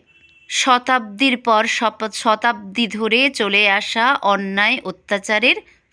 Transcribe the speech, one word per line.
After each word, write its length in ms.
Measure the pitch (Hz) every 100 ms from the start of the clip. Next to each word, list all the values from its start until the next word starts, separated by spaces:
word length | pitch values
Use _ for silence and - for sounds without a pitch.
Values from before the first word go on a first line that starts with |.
| _ _ _ _ -
শতাব্দীর 880 | - 269 247 247 254 214 202 269 247
পর 240 | 240 214 226
শপ-, 460 | - 220 - 220
শতাব্দী 720 | - 233 220 240 220 196 233 220
ধরে 340 | 208 220 233 277
চলে 320 | 269 202 202 208
আসা 360 | 202 - 226 247 277
অন্যায় 540 | 202 196 196 196 214 254
অত্যাচারের 720 | 185 - - 202 196 214 254 392 - _ _